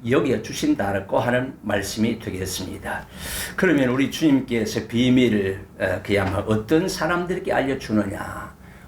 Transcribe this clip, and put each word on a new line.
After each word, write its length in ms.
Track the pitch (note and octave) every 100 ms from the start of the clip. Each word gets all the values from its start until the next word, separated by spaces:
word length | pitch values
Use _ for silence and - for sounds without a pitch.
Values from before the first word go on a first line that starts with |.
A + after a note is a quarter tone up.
| A#2
여겨주신다고 1080 | C#3+ C3 - - - D3+ D3+ G2+ G2 - C3+
하는 400 | A#2 B2 C3 -
말씀이 560 | G#2+ G2+ F#2+ A2+ A2+ A2
되겠습니다. 840 | G#2 F#2 F#2 - F#2 G2 - - - - - - - -
그러면 320 | F#3 C#3+ B2+
우리 200 | C3 C3+
주님께서 760 | - D#3+ C3+ A#2 A#2 G#2 A2+ A2
비밀을, 720 | A#2 B2+ B2+ A#2+ G#2 F#2+ F#2+ - -
에, 220 | F#2+ F#2
그야말로 420 | - G2+ F#2+ F#2+ G#2+
어떤 420 | G#2+ - D#3+ F#3
사람들에게 640 | - D#3+ F3 F3 F3+ B2+
알려주느냐, 1000 | A#2 C3+ C3 - G#2+ G2 - G2+ - - - - -